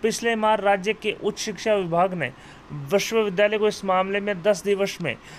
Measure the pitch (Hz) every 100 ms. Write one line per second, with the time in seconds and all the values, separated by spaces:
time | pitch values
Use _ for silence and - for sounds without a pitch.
0 | 226 220 233 226 214 214 202 202 185 214
1 | 214 - 196 208 - 185 - 208 180 170
2 | 185 180 131 - - - - 147 139 196
3 | 196 220 208 180 208 214 214 - 190 185
4 | 190 196 202 196 170 196 196 196 196 -
5 | 160 113 -